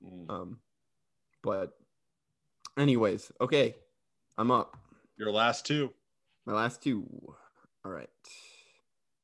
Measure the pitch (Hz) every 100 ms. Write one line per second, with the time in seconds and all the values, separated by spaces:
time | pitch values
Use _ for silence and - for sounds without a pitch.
0 | 92 90 82 92 90 117 _ _ _ _
1 | _ _ _ _ 113 95 87 - _ _
2 | _ _ _ _ _ _ - - 143 120
3 | 107 98 - - 127 143 117 - _ _
4 | _ _ _ - 117 120 - - - -
5 | _ - 107 107 117 120 - 147 131 -
6 | _ _ _ _ - 107 117 - 143 110
7 | - - - - - _ _ _ 98 82
8 | 58 _ - - - - _ _ _ _
9 | _ _